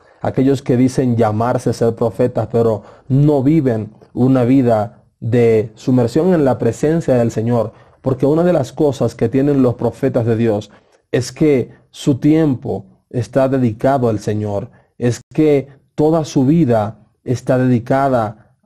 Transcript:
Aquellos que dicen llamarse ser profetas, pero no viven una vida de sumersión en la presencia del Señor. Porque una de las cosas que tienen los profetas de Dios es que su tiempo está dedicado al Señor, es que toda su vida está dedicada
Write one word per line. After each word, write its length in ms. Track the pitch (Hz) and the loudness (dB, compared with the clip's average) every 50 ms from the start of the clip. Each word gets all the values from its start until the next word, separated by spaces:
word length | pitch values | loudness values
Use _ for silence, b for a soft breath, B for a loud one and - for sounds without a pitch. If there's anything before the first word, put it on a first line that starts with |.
| b b b b | b b b b
Aquellos 420 | - - - - 131 135 139 127 - | -8 -4 -2 0 0 0 0 0 -2
que 120 | - 131 | 0 0
dicen 420 | 120 127 127 - - 135 127 120 | 2 2 0 0 0 -2 0 0
llamarse 540 | 113 117 107 104 107 113 123 127 - - 123 | 0 0 0 0 -2 -2 -2 -2 -2 -4 -4
ser 220 | 110 - 120 117 110 | -2 -2 -2 -2 -2
profetas, 540 | - 123 117 - - 127 120 - - 107 - | -2 -4 -4 -2 -2 -2 -2 -2 -4 -6 -2
pero 300 | - 117 113 113 107 101 B B B B B | -2 0 0 0 -2 -4 B B B B B
no 360 | - 131 139 143 151 147 139 123 | -2 0 2 2 2 2 2 2
viven 500 | 139 160 165 139 131 113 110 104 104 - - - _ - | 2 2 2 2 0 -2 -2 -4 -8 -12 -20 -20 _ -4
una 300 | - 123 131 131 131 120 | 0 2 2 2 2 2
vida 600 | 117 131 139 127 117 113 107 101 104 - - _ _ _ _ | 2 2 4 4 2 2 0 0 -4 -8 -16 _ _ _ _
de 520 | - 117 113 123 117 117 113 110 104 110 - | -4 -2 2 2 4 4 4 2 0 -2 -8
sumersión 580 | - - 139 127 127 123 117 - 156 160 185 180 | -8 -2 0 2 2 2 0 0 0 2 2 2
en 120 | 160 143 | 2 2
la 120 | 131 120 | 0 0
presencia 580 | - 123 117 107 - - 151 160 170 165 - - | 0 -2 -4 -2 -2 -2 0 0 0 0 0 0
del 140 | 120 117 113 | 0 0 0
Señor. 440 | - 113 110 117 123 117 107 110 b b b b b b | -2 -4 -2 -2 0 -2 -2 -4 b b b b b b
Porque 240 | - 127 123 127 143 | -4 -4 -2 0 0
una 180 | 135 156 160 175 | 0 2 2 2
de 100 | 185 175 | 2 0
las 200 | 151 131 - - | 0 -2 -4 -2
cosas 400 | - 156 143 127 - 131 113 - | -2 0 0 0 -2 -4 -4 -2
que 160 | - - 113 | -2 -2 -2
tienen 320 | 110 131 139 147 147 139 | 0 0 0 2 2 2
los 140 | 127 123 113 | 2 0 0
profetas 500 | - 120 117 - - - 135 127 127 113 | -2 -4 -4 -4 -4 -4 -2 -2 -2 0
de 100 | 117 113 | 0 0
Dios 360 | 110 117 113 104 104 104 b b b b b b b b _ | 0 0 0 0 -2 -4 b b b b b b b b _
es 200 | - 127 123 - | -4 -4 -4 -6
que 420 | - - 160 151 139 127 110 B B B B B | -4 0 2 2 2 2 0 B B B B B
su 240 | - - - - 127 | -20 -6 -2 -2 -2
tiempo 680 | 123 - 147 156 160 160 147 131 123 - 117 101 95 - - _ _ _ _ | 2 2 2 2 2 2 0 -2 -2 -4 -6 -8 -8 -10 -14 _ _ _ _
está 380 | - 127 117 - - 135 131 135 | -8 -8 -6 -4 -2 0 0 0
dedicado 600 | 131 135 127 117 107 113 - 131 139 139 123 117 | 0 0 0 -2 -2 -2 0 0 0 0 0 -2
al 80 | 110 | -2
Señor, 540 | 101 - 117 104 107 104 104 101 101 98 b b b b b b | -2 -4 -6 -4 -4 -4 -4 -6 -6 -8 b b b b b b
es 240 | - - 123 113 - - _ - | -4 -4 -4 -4 -4 -8 _ -2
que 340 | - 156 151 147 139 127 B B B _ _ _ | 0 2 2 2 0 -2 B B B _ _ _
toda 320 | - 151 156 160 165 151 | 0 0 2 2 0 -2
su 200 | - - 151 131 | -2 -2 0 2
vida 600 | 131 160 170 160 120 117 110 104 104 - - _ _ _ _ - | 2 2 2 2 2 2 0 0 -4 -6 -12 _ _ _ _ -8
está 360 | - 123 120 - - 131 127 | -6 -6 -4 -2 -2 -2 0
dedicada 960 | 127 127 123 117 120 - 131 135 139 139 127 120 110 101 104 - _ _ _ _ _ | 2 0 0 0 0 -2 -2 0 0 0 0 0 -2 -4 -8 -12 _ _ _ _ _